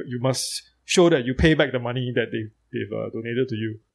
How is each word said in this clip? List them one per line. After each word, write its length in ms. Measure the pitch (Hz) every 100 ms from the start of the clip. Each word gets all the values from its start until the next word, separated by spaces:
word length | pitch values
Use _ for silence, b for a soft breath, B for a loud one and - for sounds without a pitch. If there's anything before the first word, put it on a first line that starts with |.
| -
you 120 | 123
must 440 | 127 131 - - - _ -
show 220 | - 170
that 140 | 151
you 100 | 120 131
pay 180 | 165
back 180 | 151 147
the 80 | 127
money 320 | 120 123 127 120
that 120 | 113
they, 180 | 117 107 _ _
they've, 180 | 117 104
uh, 180 | 110 110
donated 360 | 113 113 120 131
to 80 | 110
you. 240 | 110 110 _